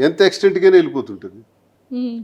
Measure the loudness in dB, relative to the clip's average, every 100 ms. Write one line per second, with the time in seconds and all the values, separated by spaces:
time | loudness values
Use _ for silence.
0 | -2 2 0 2 -2 2 4 4 2 -4
1 | -10 -14 -18 -20 _ _ _ _ -14 -10
2 | -10 -10